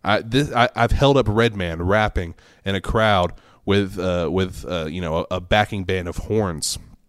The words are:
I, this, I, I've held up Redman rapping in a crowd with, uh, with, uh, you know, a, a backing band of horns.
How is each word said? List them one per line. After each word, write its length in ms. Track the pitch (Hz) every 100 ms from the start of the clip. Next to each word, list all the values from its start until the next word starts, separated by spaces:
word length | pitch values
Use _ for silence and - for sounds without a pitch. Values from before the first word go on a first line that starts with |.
I, 200 | 85 104
this, 280 | 113 127 147
I, 160 | 117 120
I've 180 | - 117
held 260 | - 139 139
up 80 | 110
Redman 540 | 107 117 101 87 82
rapping 520 | 90 104 107 101 85 - - _
in 120 | 98 98
a 40 |
crowd 540 | - 113 110 98 87 - _ _
with, 340 | - 98 98 98
uh, 320 | 92 87 80
with, 320 | 92 92 87
uh, 220 | 62 87 78
you 140 | 87
know, 260 | 85 80 -
a, 60 | 92
a 40 |
backing 440 | 90 107 104 104
band 220 | 92 92 87
of 100 | -
horns. 640 | - 107 98 80 - - - -